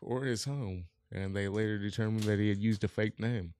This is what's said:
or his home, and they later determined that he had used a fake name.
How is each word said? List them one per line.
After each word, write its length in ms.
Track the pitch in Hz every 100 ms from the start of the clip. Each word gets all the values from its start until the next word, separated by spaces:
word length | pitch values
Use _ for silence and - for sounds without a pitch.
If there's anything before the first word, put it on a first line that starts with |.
or 240 | - 123 135
his 180 | 113
home, 440 | 135 143 107 92 85 _ -
and 200 | 98 95
they 140 | 98 101
later 300 | 104 110 107
determined 460 | 101 101 110 110
that 160 | 107 101
he 100 | 104
had 80 | 101
used 260 | 110 107
a 60 | 104
fake 320 | - 107 -
name. 320 | 110 120 85